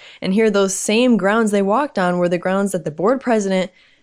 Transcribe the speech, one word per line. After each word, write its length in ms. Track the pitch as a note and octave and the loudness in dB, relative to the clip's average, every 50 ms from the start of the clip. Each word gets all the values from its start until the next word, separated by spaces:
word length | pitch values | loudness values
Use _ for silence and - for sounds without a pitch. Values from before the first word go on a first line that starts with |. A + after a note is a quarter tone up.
| - - - - | -20 -20 -16 -8
And 140 | - F#3 F#3+ | -4 -2 0
here, 160 | A3 A3+ A3 | 2 2 2
those 240 | G3 G3+ G3 F#3+ F#3+ | 2 2 0 0 -2
same 420 | - - - G#3+ A3+ B3 B3+ A#3 | -4 -4 -2 0 2 4 4 2
grounds 360 | G3 F3+ G3 G#3+ A#3 A3+ G#3 | 2 2 2 2 2 0 2
they 100 | G#3 G3+ | 0 0
walked 340 | G3 G3 G#3 B3+ D4 C#4+ - | 0 0 0 0 -2 -2 -2
on 220 | G3+ F#3 F3+ F3+ F3+ | -2 -2 0 0 0
were 100 | F3 F3 | 0 0
the 100 | F3+ E3+ | 0 -2
grounds 340 | F3 F#3 F#3+ G3 G3+ G3 | -2 -2 -2 0 -2 -2
that 120 | - F3 D#3 | -2 -4 -6
the 60 | D#3+ | -6
board 300 | D3 - E3+ A3 C#4 B3+ | -6 -2 0 0 0 0
president 500 | - B3 A3+ A3 G3 F#3+ F#3+ F#3 F3 - _ _ _ _ _ _ | 0 0 0 0 0 0 0 -2 -2 -4 _ _ _ _ _ _